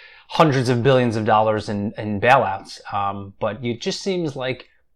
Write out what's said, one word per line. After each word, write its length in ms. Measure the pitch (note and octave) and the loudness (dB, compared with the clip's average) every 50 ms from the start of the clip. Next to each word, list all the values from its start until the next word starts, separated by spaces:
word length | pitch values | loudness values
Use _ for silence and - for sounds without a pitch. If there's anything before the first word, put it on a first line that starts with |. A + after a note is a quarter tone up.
| - - - - _ - | -20 -20 -20 -20 _ -2
hundreds 420 | - - E3+ D#3 B2+ C3+ B2 B2 | 2 2 4 4 4 2 2 2
of 120 | B2 A#2+ | 0 2
billions 340 | A2+ C#3 C3 B2+ B2 A#2+ G#2+ | 4 4 4 4 4 2 0
of 100 | A2+ A2 | 0 2
dollars 420 | A2+ A2 G#2+ A2 A2 G#2+ G#2+ G2+ - | 2 4 4 4 2 0 0 -2 -4
in, 240 | G#2 G2+ G2+ A2 G#2 - | -4 -4 -4 -6 -6 -6
in 200 | A2+ G#2+ G#2 G2 | -6 -6 -4 0
bailouts. 640 | G#2+ A#2+ C3 C3+ G#2+ G2 F#2+ G2 - - - - - - G#2+ | 4 4 6 6 4 2 -4 -6 -10 -14 -20 -18 -12 -8 -6
Um, 400 | G2+ G2+ G2 G2 G2 G2 G2 G2 - | -4 -4 -4 -6 -8 -10 -16 -8 -6
but 240 | - G#2+ G#2 B2 | -6 -6 -4 -4
it 200 | B2+ A#2+ A2+ A2+ | -6 -6 -6 -6
just 180 | - F#3+ F3+ - | -6 -8 -8 -6
seems 360 | - G3+ F#3 F3 E3+ D3+ C#3 | -4 -4 -4 -2 -4 -4 -6
like 340 | C#3 B2+ C3 B2+ - - _ _ _ _ _ _ | -6 -6 -6 -6 -8 -12 _ _ _ _ _ _